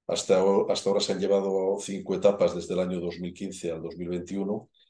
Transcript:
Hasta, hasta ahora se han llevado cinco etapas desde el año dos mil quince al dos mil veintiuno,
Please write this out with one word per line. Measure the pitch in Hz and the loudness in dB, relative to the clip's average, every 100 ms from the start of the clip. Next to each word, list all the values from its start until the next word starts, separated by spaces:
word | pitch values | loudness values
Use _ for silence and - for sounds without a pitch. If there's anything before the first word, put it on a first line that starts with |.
| - | -4
Hasta, | 85 - 92 98 98 - | -2 4 4 6 4 2
hasta | - 98 | 0 0
ahora | 101 | 0
se | - | 0
han | 95 | 0
llevado | 98 98 98 95 95 101 | 2 2 2 0 0 -2
cinco | - 98 95 92 | -4 -8 -4 4
etapas | 101 101 87 87 | 4 6 2 2
desde | 85 | -4
el | 90 | -2
año | 90 90 | -2 -2
dos | 85 82 | -6 -6
mil | 87 | -10
quince | - 98 - 85 | -8 -10 -6 -6
al | 80 | -6
dos | 85 85 | -8 -8
mil | 87 | -6
veintiuno, | 87 - 98 98 113 - _ | -6 -4 -4 -2 -4 -8 _